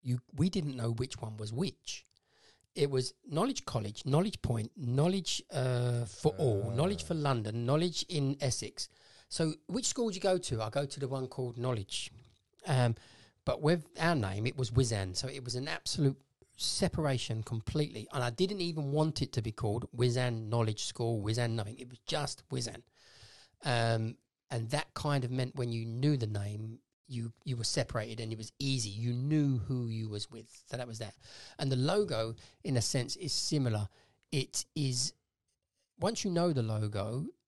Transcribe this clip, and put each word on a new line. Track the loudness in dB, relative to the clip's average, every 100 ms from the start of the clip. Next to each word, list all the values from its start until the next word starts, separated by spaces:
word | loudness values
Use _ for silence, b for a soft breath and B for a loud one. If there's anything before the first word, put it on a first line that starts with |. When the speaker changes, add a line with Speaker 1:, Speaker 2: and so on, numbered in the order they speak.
Speaker 1:
you, | 0 -2 -2 0
we | 2
didn't | 2 -2 -2
know | -2
which | -2 -4 -4
one | -8 -8
was | -6
which. | -2 -2 -4 -12 -12 _ _ b b b b b
It | 0 2
was | 2 0 -6 -4
Knowledge | 0 0 0
College, | -4 -4 -4 -6
Knowledge | 2 4 2 -2
Point, | -2 0 -2 -4
Knowledge, | 0 4 4 2 0 -4 -4
uh, | -2 2 2 2 0
for | -2 2 2 4
All, | 4 4 2
Speaker 2:
Ah. |
Speaker 1:
Knowledge | 2 2 2
for | -2
London, | 0 2 2 0 -2
Knowledge | 2 4 2 0 -2
in | 0 0 2
Essex. | 0 0 -4 -8 -12 B B B B
So | -2 0 -2 -4
which | -2 -2
school | 0 0
do |
you | 2
go | 2 2
to? | 2 -2
I | 0
go | -2
to | -2 -4
the | -4
one | -4 -4
called | -4 -6 -2
Knowledge. | -2 -2 -4 -6 -6 -12 -20 _ _ _ 0
Um, | 4 4 2 B B B B -2
but | 0
with | 4 2 0 -2
our | 2 2
name, | 0 0 -2
it | 0
was | 2
Wizan. | 4 4 2 -2 -4
So | -6
it | -8
was | -6
an | -6 -4
absolute | -6 -4 2 2 2 _ _ -20 -6
separation | -4 2 0 2 0 0 0 -4
completely. | -2 -4 -2 0 0 -2 -6
And | -2
I | -2
didn't | 2 0 2
even | -2 -2 0
want | 4 4 2
it | 0
to | 0
be | -2
called | -2 0 0 -4 2
Wizan | 2 4 0 0 0
Knowledge | 2 2 0
School, | -4 -2 0 0
Wizan | 0 2 2
nothing. | 0 -2 -8
It | -14
was | -14 -4
just | -2 -2 -6 -6
Wizan. | -4 -4 -8 -18 B B B B B B B
Um, | 0 2 4 2 0 -4 _ _ _
and | -6 -2
that | -2 -2
kind | -4 0 2
of | 2
meant | -2 -2
when | -2 -2
you | -2 -4
knew | 2 2 4
the | 0
name, | -2 -4 -4 -6 -10 _ _ _
you, | -6 -6 -8
you | -6 -2
were |
separated | 0 0 0 -2 -4 -6
and | -6
it | -6
was | -10 _
easy. | -2 0 -2
You | -2 -2
knew | 0 2 4 4 2
who | 0 -2 -2
you | -4 -4
was | -4 -6
with. | -10 -16 -20 -10
So | -8
that | -8
was | -8
that. | -10 -12 B B B B
And | 0
the | 2
logo, | 4 2 2 0 -2 -4 B B
in | 0 0
a |
sense, | 2 0 -2
is | -4 -4
similar. | -2 0 2 2 2 -2 b b b _
It | -2 0 -4 -4
is, | -2 0 0 -2 -4 _ _ _ _ _ _ _ _
once | -2 0
you | 0
know | 4 4
the | 4
logo | 2 0 0 0 -2 -2 -4 -8